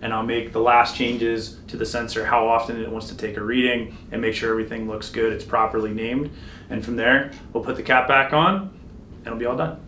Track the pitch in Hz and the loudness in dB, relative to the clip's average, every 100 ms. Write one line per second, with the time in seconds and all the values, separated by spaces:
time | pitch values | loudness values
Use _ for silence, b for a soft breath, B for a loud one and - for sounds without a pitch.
0 | 117 110 113 117 113 113 120 120 120 - | -2 -4 0 -2 -2 2 6 6 6 2
1 | 123 120 113 113 107 - - - 110 120 | -2 0 0 -2 -6 -12 -14 -6 -4 -4
2 | 113 - 110 120 113 117 - 117 113 113 | -4 -4 2 2 4 2 0 -6 -6 -8
3 | 107 - 107 104 104 123 127 120 110 - | -10 -8 -8 -6 -2 2 2 2 -4 -12
4 | - 113 113 107 117 113 107 113 110 107 | -10 -4 -2 -2 -2 -2 -2 -6 -8 -8
5 | - - 113 104 - 113 110 113 107 107 | -8 0 0 0 -2 0 2 0 -2 -4
6 | 113 127 147 B B B B 110 107 117 | -2 -2 -4 B B B B -8 -4 0
7 | 117 135 143 B B 117 110 120 - 127 | 4 4 2 B B -6 -4 -6 4 4
8 | 127 139 135 151 175 196 196 - - - | 6 4 4 4 4 2 -2 -12 -18 -18
9 | - - - 113 120 143 165 - | -18 -16 -10 -4 -2 -2 -4 -6